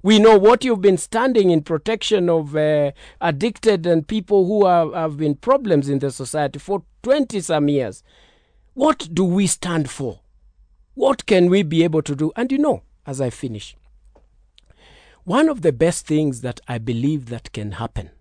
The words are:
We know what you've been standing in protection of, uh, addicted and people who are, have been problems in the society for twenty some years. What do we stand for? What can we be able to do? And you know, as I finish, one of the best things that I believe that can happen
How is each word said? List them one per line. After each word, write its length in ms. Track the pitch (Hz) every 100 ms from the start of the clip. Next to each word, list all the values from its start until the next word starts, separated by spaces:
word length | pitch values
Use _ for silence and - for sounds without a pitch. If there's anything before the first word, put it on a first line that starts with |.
We 160 | 190 214
know 200 | 220 208
what 260 | 208 240
you've 160 | 262 214
been 180 | 196 180
standing 520 | - 226 262 240 185
in 140 | 165
protection 680 | 147 156 214 226 - 208 175
of, 260 | 165 147 151
uh, 360 | 151 151 143 - - -
addicted 640 | 170 139 226 - 220 190 170
and 220 | 165 147
people 380 | 214 180 202 185
who 200 | 214 190
are, 240 | 175 151
have 240 | 170 160 147
been 180 | 151 139
problems 540 | 240 277 220 151 139
in 100 | 139
the 100 | 139
society 500 | 127 131 156 143 139
for 240 | - 190 - _
twenty 380 | 240 294 254 208
some 260 | 170 156 147
years. 340 | 143 110 - _ _ _ _ _ _ _ 254
What 340 | 302 - 165
do 120 | 165 190
we 200 | 185 190
stand 440 | - 185 165 135
for? 320 | - 127 92 _ _ _ _ _ _ _
What 320 | - 269 262 -
can 240 | 190 175
we 140 | 190
be 200 | 160 160
able 200 | 170 160
to 120 | 151 139
do? 160 | 156 -
And 120 | 247
you 100 | 269
know, 240 | 294 - - _ -
as 140 | 135
I 100 | 127
finish, 460 | - 127 107 - - _ _ _ _ _ _ _ _ _ _ _ - _ _ 180
one 240 | 240 320
of 140 | 262
the 100 | 160
best 340 | 120 165 - -
things 320 | 151 151 120
that 200 | 123 - -
I 120 | 120
believe 480 | 113 117 139 151 117
that 260 | 117 -
can 220 | - 104
happen 380 | 92 117 110 78 _